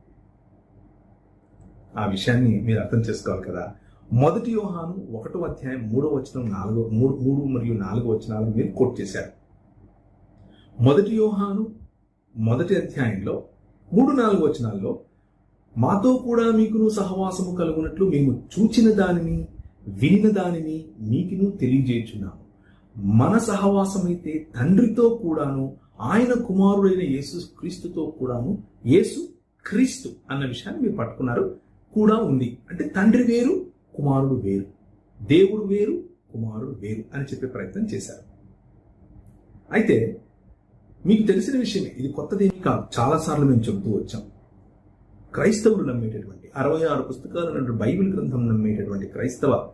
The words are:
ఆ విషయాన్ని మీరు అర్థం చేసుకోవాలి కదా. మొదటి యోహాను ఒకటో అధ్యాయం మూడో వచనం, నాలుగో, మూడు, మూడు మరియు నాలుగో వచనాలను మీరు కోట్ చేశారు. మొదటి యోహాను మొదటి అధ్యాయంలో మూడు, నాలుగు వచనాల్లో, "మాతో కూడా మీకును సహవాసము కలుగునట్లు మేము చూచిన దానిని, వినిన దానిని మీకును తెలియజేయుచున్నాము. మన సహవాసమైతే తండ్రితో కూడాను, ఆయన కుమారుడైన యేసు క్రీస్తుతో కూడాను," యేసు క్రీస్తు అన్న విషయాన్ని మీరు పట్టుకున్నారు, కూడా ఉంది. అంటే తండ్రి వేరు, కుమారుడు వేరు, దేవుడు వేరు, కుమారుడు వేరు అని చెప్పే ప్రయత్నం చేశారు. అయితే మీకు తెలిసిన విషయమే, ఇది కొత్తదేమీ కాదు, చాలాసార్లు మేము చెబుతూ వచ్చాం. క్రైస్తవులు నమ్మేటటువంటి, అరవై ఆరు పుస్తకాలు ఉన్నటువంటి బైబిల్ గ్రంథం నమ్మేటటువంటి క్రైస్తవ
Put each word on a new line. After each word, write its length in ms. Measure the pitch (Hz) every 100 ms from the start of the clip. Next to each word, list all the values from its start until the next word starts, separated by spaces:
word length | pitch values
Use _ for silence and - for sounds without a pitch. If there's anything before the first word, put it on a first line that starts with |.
| _ _ _ _ _ _ _ _ - _ _ _ _ _ _ _ - - - -
ఆ 80 | 104
విషయాన్ని 560 | 95 - 120 123 98
మీరు 180 | 113 107
అర్థం 200 | - 117
చేసుకోవాలి 440 | 110 107 - -
కదా. 320 | - 87 87 - _ _ -
మొదటి 380 | - 147 202 240
యోహాను 680 | 226 190 175 165 190 - 110
ఒకటో 220 | - 180
అధ్యాయం 500 | 160 - 131 131 110
మూడో 180 | 120 151
వచనం, 420 | 143 131 135 117
నాలుగో, 400 | 95 95 113 113
మూడు, 240 | 110 135
మూడు 320 | 131 127 139 139
మరియు 280 | 127 113
నాలుగో 360 | 110 95 110 117
వచనాలను 440 | 110 - 107 110 107
మీరు 160 | -
కోట్ 300 | - 127 -
చేశారు. 300 | 98 101 - - _ _ _ _ - _ _ _ _ _ - - _ -
మొదటి 320 | 120 160 208 220
యోహాను 600 | 214 196 202 202 220 - - _ _ _ _ 117
మొదటి 380 | 110 131 175 185
అధ్యాయంలో 680 | - - 117 98 101 - - _ _ _ -
మూడు, 180 | 185 269
నాలుగు 340 | 269 220 190 151
వచనాల్లో, 540 | - 113 101 101 - - _ _ _ _ _ _ 113
"మాతో 400 | 135 196 254 254
కూడా 340 | 233 233 226
మీకును 380 | 220 220 220 214
సహవాసము 640 | 208 185 190 190 185 180 180
కలుగునట్లు 500 | 160 156 156 - 190
మేము 380 | 143 139 117 - -
చూచిన 320 | 220 - 220
దానిని, 560 | 202 180 170 165 165 165 - - _ -
వినిన 440 | 98 139 208 214
దానిని 540 | 202 180 165 156 160 - -
మీకును 520 | 107 135 180 185 196
తెలియజేయుచున్నాము. 880 | - 127 131 123 117 107 104 92 - - _ _ _ _ -
మన 400 | 98 113 147 226
సహవాసమైతే 1120 | 226 196 196 196 190 190 175 175 156 156 - 117
తండ్రితో 500 | 139 196 233 - 233
కూడాను, 680 | 226 170 151 139 135 135 - _ -
ఆయన 320 | 110 202 247
కుమారుడైన 680 | 240 - 190 196 202 190 185
యేసు 580 | 151 135 - 175 - -
క్రీస్తుతో 540 | 170 - - 160 151 -
కూడాను," 440 | 127 120 120 214 - _ 117
యేసు 420 | 165 220 - - - _ _ -
క్రీస్తు 440 | 202 254 - 127 - -
అన్న 140 | 135 135
విషయాన్ని 380 | 120 - 339
మీరు 140 | 233 110
పట్టుకున్నారు, 640 | 113 - 127 117 - - _ _ _ 214
కూడా 200 | 214 220
ఉంది. 420 | 196 131 120 - -
అంటే 120 | 180
తండ్రి 400 | - 190 214 240
వేరు, 420 | 233 233 254 381 - _ _ -
కుమారుడు 380 | 143 135 135
వేరు, 320 | 123 98 98 95 - _ _ _ - 101
దేవుడు 380 | 160 196 214
వేరు, 400 | 196 202 214 349 - _ _
కుమారుడు 440 | 110 113 110 - 90
వేరు 240 | 101 110 -
అని 100 | 139
చెప్పే 240 | 135 135 131
ప్రయత్నం 380 | - 95 196 220
చేశారు. 380 | 196 - - - - - _ _ _ _ _ - - - - _ - -
అయితే 480 | 208 226 120 - - - _ _ - _ _ _ - 165
మీకు 180 | 220
తెలిసిన 360 | - 190 254 269
విషయమే, 320 | 214 - - 123
ఇది 160 | 135
కొత్తదేమీ 460 | - 147 196 196 -
కాదు, 400 | 139 113 - -
చాలాసార్లు 460 | 123 156 160 147 135
మేము 160 | 120
చెబుతూ 300 | 110 101 95
వచ్చాం. 300 | 101 - 110 - - _ _ _ _ _ _ _ - -
క్రైస్తవులు 600 | - 165 220 226 196 139
నమ్మేటటువంటి, 560 | 120 110 107 98 92 - 139
అరవై 260 | 139 160
ఆరు 180 | 160 135
పుస్తకాలు 440 | 127 131 - 170 165
ఉన్నటువంటి 380 | 143 123 110
బైబిల్ 300 | 113 185 135
గ్రంథం 360 | - - 127 117
నమ్మేటటువంటి 560 | 110 107 104 98 98 -
క్రైస్తవ 640 | 107 120 - 139 117 -